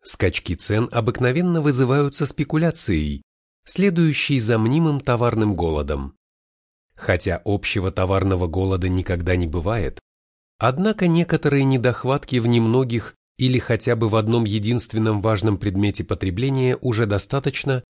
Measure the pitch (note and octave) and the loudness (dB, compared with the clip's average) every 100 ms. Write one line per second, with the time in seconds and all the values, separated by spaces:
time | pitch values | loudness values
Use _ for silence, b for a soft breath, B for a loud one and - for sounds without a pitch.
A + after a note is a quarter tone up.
0 | - - F#2+ - - F#2 - G#2 A#2+ A#2+ | -8 -2 0 -2 -6 -6 -2 0 0 0
1 | A2+ - B2 C3+ F3+ E3 D3 B2+ B2+ C#3 | -2 0 0 2 0 2 2 2 2 2
2 | C#3+ - C#3+ - C#3+ D3+ E3 D#3+ - E2 | 0 -2 -4 -2 -2 2 0 0 -2 0
3 | D2+ C#2+ _ _ _ _ - - G3+ E3+ | 0 -6 _ _ _ _ -10 0 2 4
4 | E3 C#3 - C#3 A2 A2+ A2 D3 E3 C#3+ | 2 2 0 0 2 2 2 2 2 0
5 | C3 A#2+ A#2+ A2 G#2+ F2+ E2+ D2+ D2 C#2+ | 0 0 2 2 0 2 0 0 -2 -4
6 | C#2 _ _ _ _ _ _ _ _ - | -6 _ _ _ _ _ _ _ _ -10
7 | - F#2 G2 E2+ - G2+ - G#2 F#2+ F#2+ | -2 -2 0 -4 -2 -4 -2 -2 -2 -2
8 | F#2 F#2+ F#2+ F#2 F2+ E2+ F#2+ F#2+ F2 F2+ | 0 0 0 0 -2 -2 0 0 0 -2
9 | F2+ F2 E2+ F2+ E2+ F2 E2+ A2+ D2 - | -2 -4 0 0 0 -2 -2 -2 -4 -8
10 | _ _ _ _ _ _ A#2 C3+ G3+ G#3+ | _ _ _ _ _ _ -2 0 -2 2
11 | F3+ E3 F3 D#3+ D3 C#3 C3+ C3 A#2+ A#2 | 2 2 2 0 2 2 2 2 2 0
12 | B2 C#3 - B2 A#2 A#2+ A2+ B2 C3 A#2 | -2 -2 0 0 2 4 4 2 0 -4
13 | - _ _ - B2+ B2+ - A2+ - A#2 | -6 _ _ -2 0 0 0 -2 0 0
14 | A2 A2 G#2+ A#2+ A2 G#2+ G#2 A#2+ - A2 | 2 2 2 0 0 0 0 -2 -2 -2
15 | A2 G#2+ G#2+ G#2+ A2 G2+ G#2 F#2+ G#2 G2+ | 0 0 0 0 0 0 -2 0 -2 -2
16 | - G2+ F#2+ F2+ C3 C3+ B2+ B2+ B2+ A2 | -6 -4 -4 -2 -2 0 0 0 -2 0
17 | A2+ G2+ - C#3 C#3 C3 C#3+ C3 - | 0 0 -2 -4 -4 -4 -4 -4 -6